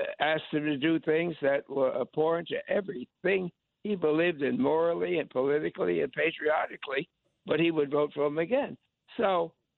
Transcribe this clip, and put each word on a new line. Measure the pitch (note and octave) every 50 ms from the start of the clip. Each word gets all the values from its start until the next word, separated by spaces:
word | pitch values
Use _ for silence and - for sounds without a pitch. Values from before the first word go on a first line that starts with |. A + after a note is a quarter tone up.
| - - - -
asked | D3 D#3 D#3+ D#3 - -
him | D#3+ D3+ D3+
to | D3+ D3
do | C3 C#3 E3 E3 D#3
things | - E3 D#3 E3 E3+ F3 D3+ -
that | C#3+ C#3 C#3 C#3 -
were | - C#3 C#3 C3 B2+ - C3
abhorrent | A#2+ - - D#3 D#3 D#3+ E3 E3+ - -
to | - - - -
everything | F#3+ G#3 F#3+ - - B2 B2+ - _ _ - F3+ G3 F#3+ F3+ E3+ - _ _ _ _ _
he | - G#3 G#3
believed | F3 D#3+ D3+ D3+ D#3+ E3+ F3 E3 C#3 C#3+
in | B2+ B2 A#2
morally | C3 C#3+ D#3 D#3+ E3+ E3+ E3+ F3 F3+ F3+ F3+
and | D#3+ - -
politically | - B2+ C3 C#3 D3 D3+ D#3+ D#3+ - F#3 - F3 F3 E3
and | D3 C3+
patriotically, | - D3 D3+ E3 - - D#3 D3+ D3+ - - - - - - C#3+ C3 C#3 E3+ - _ _ _ _ _ _ _
but | - D#3 D3+
he | E3 E3+
would | D#3+ D#3 C#3+ C#3
vote | D3 D3 D3 D3 -
for | D3 C#3+
him | D3 D3
again. | D#3+ E3+ E3 B3 C#4+ B3+ F3+ C#3 - _ _ _ _ _ - -
So, | - G#3+ G3 F#3 F3 E3+ E3 - _ _ _ _